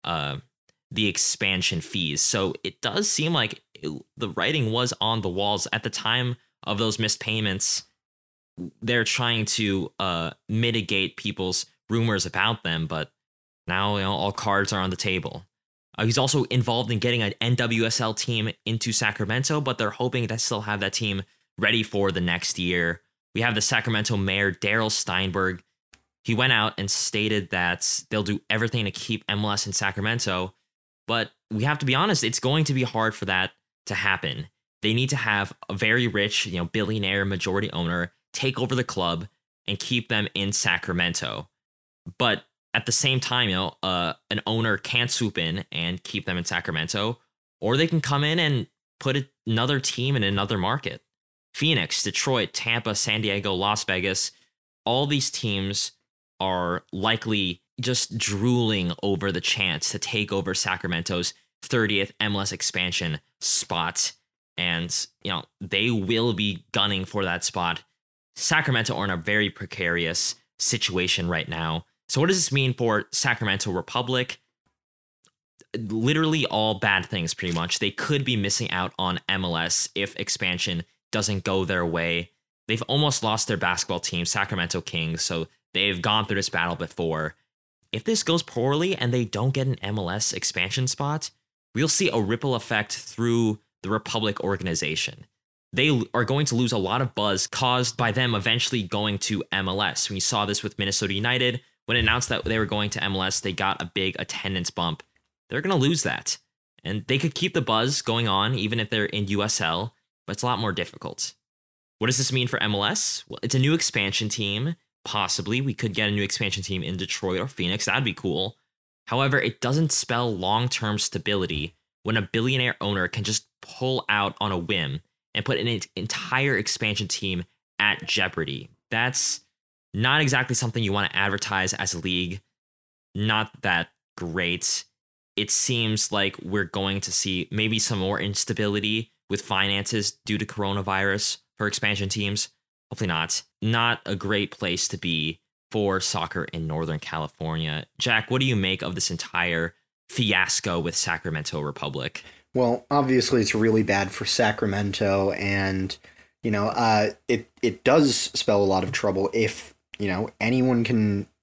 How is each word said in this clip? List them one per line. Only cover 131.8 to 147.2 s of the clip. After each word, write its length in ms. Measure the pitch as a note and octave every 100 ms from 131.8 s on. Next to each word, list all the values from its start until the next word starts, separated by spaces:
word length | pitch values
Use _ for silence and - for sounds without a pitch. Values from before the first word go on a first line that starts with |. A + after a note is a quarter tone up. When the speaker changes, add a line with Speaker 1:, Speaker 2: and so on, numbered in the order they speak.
| F#2
Speaker 1:
a 40 | E2+
league. 420 | F#2 F2+ F2 G2 - _ _ _ _ _ _
Not 480 | G2+ G#2+ G#2+ G#2+ -
that 260 | G2 E2+ - _ _ -
great. 640 | E2+ F2+ F2 F2 - - - _ _ _ _
It 160 | - G#2
seems 640 | - - A#2+ A2 G#2+ -
like 240 | G#2 G2 -
we're 220 | F2+ G2+
going 360 | F2 G2 G2 G2
to 120 | G2
see 360 | - G2+ F#2 -
maybe 280 | G#2 G#2+ A2
some 200 | - G#2
more 220 | F#2+ G2+
instability 920 | G#2 G#2 - A2 G#2 G#2 G#2+ A2 A2+ _ -
with 120 | G2+
finances 760 | - F#2+ G2 G2+ - A2 G2 - -
due 100 | G#2
to 80 |
coronavirus 920 | G#2+ G#2+ G2 G2 F#2+ F#2+ G2 G2+ - - _ -
for 100 | G#2
expansion 440 | - G#2 G2+ G2
teams. 400 | G#2 G2+ G#2 - _ _ _ -
Hopefully 180 | - G2
not. 340 | D#2+ E2 - - -
Not 380 | A2 A#2 A#2 A2+ -
a 100 | G2
great 340 | G2 G2+ F#2+
place 380 | - F#2 F2+ -
to 80 | F2+
be 420 | F2 D#2+ D#2 - _ _ -
for 300 | A2 G2+ F#2+
soccer 440 | - F2 E2+ F2
in 220 | - E2 D#2+
Northern 320 | D#2 D#2+ D#2
California. 840 | - D#2+